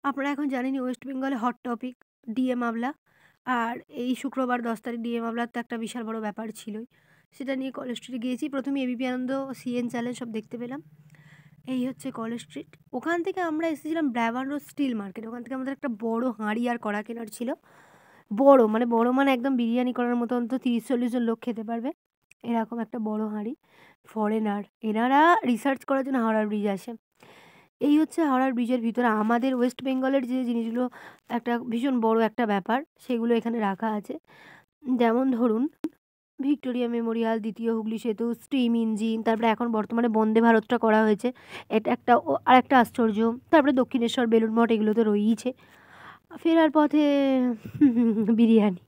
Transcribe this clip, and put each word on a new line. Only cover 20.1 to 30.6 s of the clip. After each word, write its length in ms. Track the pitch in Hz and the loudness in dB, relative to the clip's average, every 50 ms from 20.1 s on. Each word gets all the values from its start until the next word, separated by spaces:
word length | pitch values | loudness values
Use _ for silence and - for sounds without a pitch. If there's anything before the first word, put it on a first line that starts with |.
| 240 | 0
মতো, 160 | 240 240 226 247 | -2 -2 -2 -2
অন্তত 240 | 247 240 226 254 254 | -4 -2 -2 -4 -4
তিরিশ 200 | - 254 240 233 226 | -2 0 -2 -2 -2
চল্লিশ 240 | - 269 247 247 240 | -2 -2 -2 -2 -2
জন 100 | 226 254 | -2 -2
লোক 160 | 233 226 226 226 | 0 -2 -2 -4
খেতে 220 | - 247 233 226 220 | -6 -8 -8 -8 -8
পারবে, 260 | 220 233 233 226 277 339 _ _ _ _ _ _ _ _ _ | -8 -8 -6 -6 -8 -10 _ _ _ _ _ _ _ _ _
এরকম 340 | - 233 233 226 226 220 233 233 | -6 -2 -2 -2 -2 -4 -6 -8
একটা 200 | 226 220 - 247 | -8 -8 -6 -6
বড় 260 | 214 220 214 214 220 214 | -6 -4 -4 -4 -4 -4
হাঁড়ি। 240 | 214 214 208 226 294 _ _ _ _ _ - - _ _ _ | -6 -6 -8 -8 -10 _ _ _ _ _ -20 -20 _ _ _
ফরেনার, 600 | - - 220 214 208 220 220 220 208 202 208 202 _ _ _ | -12 -6 -2 -2 0 0 0 -2 -2 -2 -4 -6 _ _ _
এনারা 380 | - 220 214 220 233 254 269 285 311 339 359 440 - | -6 -4 -2 0 0 4 4 6 6 6 6 4 2
রিসার্চ 340 | 247 240 220 - 277 269 247 - | 0 -2 0 0 -2 -2 -2 -2
করার 180 | - 277 269 262 | -2 -2 -2 -2
জন্য 140 | 277 269 254 | -2 -2 0
হাওড়া 240 | 226 220 220 220 214 | 0 2 2 0 0
ব্রিজ 200 | 214 214 208 202 | 0 -2 -2 -2
আসে। 260 | 208 196 185 - - 233 - _ _ _ _ - - - - - - - - _ _ _ _ | -2 -2 -4 -6 -12 -14 -14 _ _ _ _ -20 -20 -20 -20 -20 -20 -20 -20 _ _ _ _
এই 140 | - 294 294 302 | 2 4 4 4
হচ্ছে 220 | 320 311 - - | 4 2 0 0
হাওড়া 240 | 330 285 262 254 262 269 | 0 2 2 2 2 2
ব্রিজের 280 | 254 233 247 226 254 247 | 0 -2 0 0 0 0
ভিতরে 280 | 226 233 214 247 247 233 | 0 -2 0 2 2 2
আমাদের 440 | 214 226 240 220 233 240 240 269 262 | 2 2 2 2 2 2 2 0 2
ওয়েস্ট 240 | 247 240 254 247 - | 2 0 0 0 -2
বেঙ্গলের 420 | 254 269 262 262 262 262 269 277 262 | -4 -2 -2 0 0 2 0 0 0
যে 120 | 233 254 254 254 | 0 -4 -2 -2
জিনিসগুলো 400 | 240 240 233 | -2 -2 -2